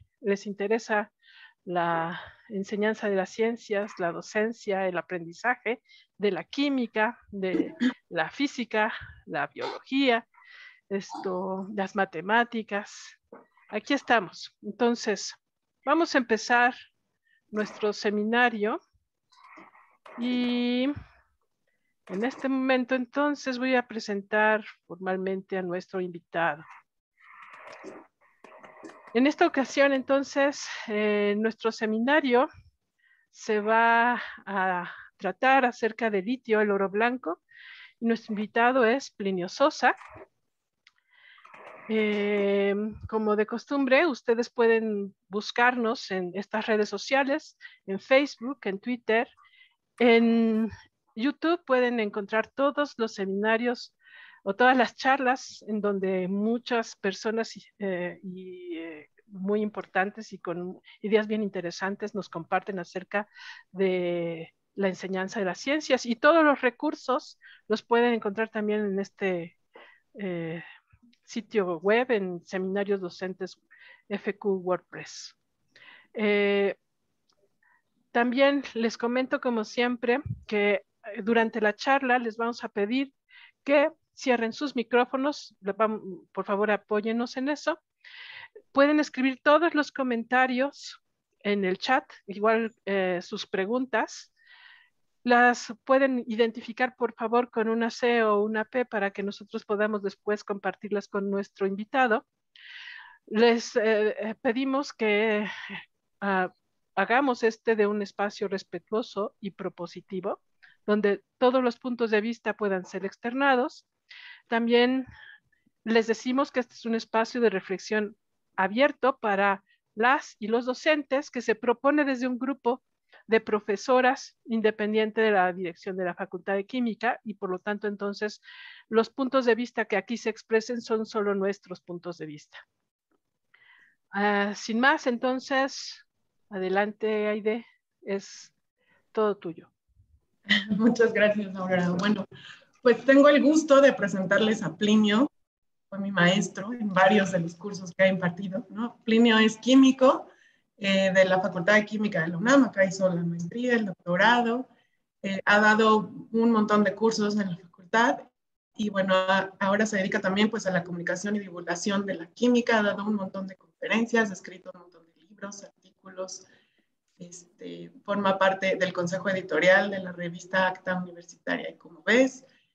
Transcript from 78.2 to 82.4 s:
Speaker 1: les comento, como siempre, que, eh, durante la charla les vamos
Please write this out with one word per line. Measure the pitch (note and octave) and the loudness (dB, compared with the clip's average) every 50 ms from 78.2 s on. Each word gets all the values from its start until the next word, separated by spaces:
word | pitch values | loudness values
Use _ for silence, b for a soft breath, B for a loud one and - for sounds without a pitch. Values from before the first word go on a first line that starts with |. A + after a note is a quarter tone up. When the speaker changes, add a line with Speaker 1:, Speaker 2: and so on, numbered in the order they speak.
| A#3+ B3 A#3 C#4 C#4 C#4 C#4+ C#4+ B3+ - | 2 2 2 4 4 4 4 0 -4 -6
Speaker 1:
les | - A3+ A#3 A3 - | -6 -2 -2 -2 -2
comento, | - A#3+ A#3 A#3+ B3+ C4 B3+ D4 C#4 | -2 -4 -2 0 -2 -2 -2 -4 -4
como | - B3+ A#3+ A3+ G#3+ | -2 -2 -2 -2 -4
siempre, | - - B3 A#3+ A#3+ B3 A#3 - A#3 A#3+ C#4 - - - - - | -4 -2 -2 -2 0 -2 -2 0 0 0 0 -2 -8 -10 -10 -8
que, | - A3 G#3 G3+ G#3 G3+ - - _ _ _ - A3 | -4 -2 0 2 2 2 0 -2 _ _ _ -18 -16
eh, | G3+ A#3 | -12 -6
durante | F#3+ G#3+ A#3 A3+ A3+ A3+ A3 A3+ | -2 2 2 2 2 0 0 0
la | G#3+ G#3 G#3 | 0 0 -2
charla | - - C#4+ C4+ C#4 C4+ B3 A#3+ B3+ | 0 0 2 2 2 2 2 0 0
les | A#3+ A3+ G#3+ | 0 -4 -6
vamos | A#3 | -4